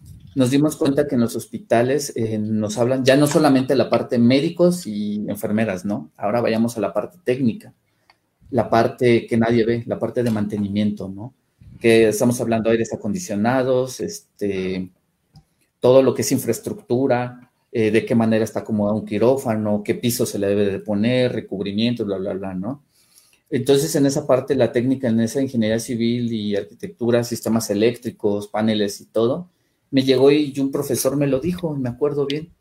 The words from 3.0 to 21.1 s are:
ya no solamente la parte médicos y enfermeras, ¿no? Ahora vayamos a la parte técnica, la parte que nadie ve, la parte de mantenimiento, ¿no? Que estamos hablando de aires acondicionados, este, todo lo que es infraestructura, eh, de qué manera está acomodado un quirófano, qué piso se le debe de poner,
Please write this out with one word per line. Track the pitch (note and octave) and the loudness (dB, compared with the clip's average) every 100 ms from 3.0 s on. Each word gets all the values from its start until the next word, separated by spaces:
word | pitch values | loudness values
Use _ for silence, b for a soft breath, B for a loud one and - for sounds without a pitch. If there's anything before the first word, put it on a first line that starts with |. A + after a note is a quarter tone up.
ya | B2+ C#3 | 4 4
no | D3 | 4
solamente | E3 D3+ C3 C3 B2+ | 4 4 4 2 2
la | A2 | 2
parte | A#2 A#2 B2 | 0 0 2
médicos | A#2 C3+ E3 F3 F3 F3 G#2+ | 4 4 2 2 2 2 -4
y | G#2 G#2 G#2 G#2 | -6 -4 -4 -6
enfermeras, | G#2 - G#2+ A2 F2+ | -6 -2 0 0 -2
¿no? | G2 A2 - - | -4 -6 -8 -8
Ahora | G#2 A#2 | -4 0
vayamos | A2+ A2 A#2 A#2 | 0 0 0 -2
a | |
la | G2 | -4
parte | G#2+ - - | -4 -6 -6
técnica, | - B2+ B2 F#2+ - - _ _ _ _ _ _ - | -4 0 0 -2 -8 -20 _ _ _ _ _ _ -6
la | B2 G#2 | -2 2
parte | A#2 A#2+ - B2 A#2 - | 2 2 2 2 2 2
que | A#2 | 0
nadie | A2+ A#2+ A2 | 2 2 2
ve, | A#2 A#2 | -2 -4
la | G2+ | -6
parte | A2+ B2 | -4 -2
de | A#2+ | -2
mantenimiento, | G#2+ G#2 G#2+ G2 G#2 G#2+ G#2 F#2+ | -2 -4 -4 -4 -2 -2 -2 -8
¿no? | F#2+ A#2+ - _ _ - - | -12 -14 -18 _ _ -20 -2
Que | A#2 A2+ A2 | 4 6 6
estamos | G#2 A#2+ A#2+ | 4 0 0
hablando | A2+ A2+ A2 | 0 0 2
de | |
aires | A2+ A2+ | 0 0
acondicionados, | G#2+ A2 F#2+ - G2+ A2+ C3 B2+ B2+ C3 - | -6 -6 -6 -6 -2 0 0 2 0 -2 -4
este, | G2 - - - G#2 F#2+ F#2 F#2 F#2 _ _ _ _ _ _ _ _ _ | -8 -8 -18 -8 -6 -4 -4 -6 -8 _ _ _ _ _ _ _ _ _
todo | B2 C3 | 6 6
lo | C3+ | 6
que | - | 2
es | A#2+ | 0
infraestructura, | C3+ A#2+ A2 - G#2 - B2 C3+ A#2+ B2 - - _ _ | 0 -2 -4 -6 -10 -4 0 0 0 -4 -10 -20 _ _
eh, | A#2+ A2 | -2 2
de | A2 G#2+ | 2 2
qué | |
manera | A#2 A2+ A2 | 2 2 2
está | A2 A2 | 0 -4
acomodado | - G#2+ G#2 G#2+ | -4 -2 0 -2
un | |
quirófano, | G#2 G#2 A2+ C#3 C3 G#2+ G#2+ G#2 | -4 0 2 2 0 -2 -2 -2
qué | G#2 | -2
piso | G2+ B2 A#2+ A#2 | -4 -2 -2 -2
se | G#2 | -2
le | G2 | 0
debe | G2+ G2+ | 0 0
de | G2 | -2
poner, | G#2+ G2+ A2+ | -4 -2 0